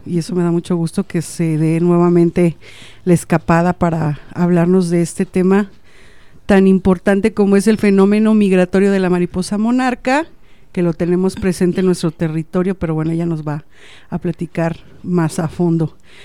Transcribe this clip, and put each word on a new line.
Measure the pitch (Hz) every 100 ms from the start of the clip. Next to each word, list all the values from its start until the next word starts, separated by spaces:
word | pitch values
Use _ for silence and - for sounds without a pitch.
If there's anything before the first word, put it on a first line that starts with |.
| -
y | 175
eso | 160 180
me |
da | 175
mucho | 170 - 180
gusto | 165 -
que | 196 175
se | 156 - 165 156
dé | 160 165
nuevamente | 175 175 175 175 170 175 175 - - - - -
la | -
escapada | 170 - 170 - 165 175
para | 175 175 165 156 147 -
hablarnos | - 175 175 175 185 170
de | 170
este | 170 - 190
tema | 190 185 196 202 - - - - - - -
tan | - 190 190
importante | 190 190 185 - 196 214
como | 190 202 196
es | 196
el | 220
fenómeno | 208 196 196 208 220
migratorio | 220 202 185 180 190 202
de | 196
la | 185
mariposa | 180 175 185 180 208
monarca, | 220 247 254 247 - 277 330 - - - -
que | -
lo | 175
tenemos | 160 170 180 190
presente | 190 190 175 180 175
en | 185
nuestro | 175 170
territorio, | - 165 156 160 185 180
pero | 190 165
bueno, | 160 156
ella | 165 170
nos | 160 156
va | 147 - - - - -
a | 180
platicar | 175 160 165 - 165 160 - -
más | - 175 160 -
a | 160
fondo. | - 175 165 156 - - -